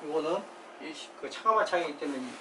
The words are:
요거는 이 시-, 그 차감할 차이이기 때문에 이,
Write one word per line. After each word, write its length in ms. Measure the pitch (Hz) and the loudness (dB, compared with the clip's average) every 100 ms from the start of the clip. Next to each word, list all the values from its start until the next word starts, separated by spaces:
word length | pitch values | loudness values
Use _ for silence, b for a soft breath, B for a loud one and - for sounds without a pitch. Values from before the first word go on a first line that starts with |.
| 151 | -2
요거는 380 | 156 151 190 - - - - | 0 2 0 -2 -12 -16 -12
이 120 | - | -12
시-, 160 | 156 - - | -10 -12 -10
그 100 | 139 | -10
차감할 360 | - 202 220 202 | 0 6 6 6
차이이기 320 | 175 160 143 | 4 2 -2
때문에 220 | 151 135 | -2 -2
이, 100 | 127 101 | -4 -8